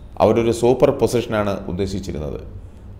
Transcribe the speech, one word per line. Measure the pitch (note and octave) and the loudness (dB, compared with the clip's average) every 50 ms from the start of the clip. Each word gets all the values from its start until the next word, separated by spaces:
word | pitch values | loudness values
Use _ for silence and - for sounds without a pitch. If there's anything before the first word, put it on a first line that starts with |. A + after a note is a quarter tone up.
| - - - - - | -18 -10 -2 2 4
അവരൊരു | G#2 A2 A#2 A2+ A#2 A2+ - | 4 4 4 2 2 2 2
സൂപ്പർ | A#2 A#2+ C3 B2 D3 C#3 - - | 4 4 4 6 4 4 4 4
പൊസിഷനാണ് | A#2 A2 - A#2+ A2+ - A2 G#2 G#2 G2+ G2 - - - | 2 2 2 0 -2 0 -2 -2 0 0 -2 -4 -6 -6
ഉദ്ദേശിച്ചിരുന്നത്. | E2+ F#2 G2 F#2 G2+ F#2+ - - - D2 D2+ C#2 G#1+ - - - - - - - - - - - - - | -4 -4 -4 -4 -4 -6 -6 -8 -8 -6 -6 -8 -8 -10 -10 -12 -14 -14 -16 -16 -18 -18 -18 -18 -16 -8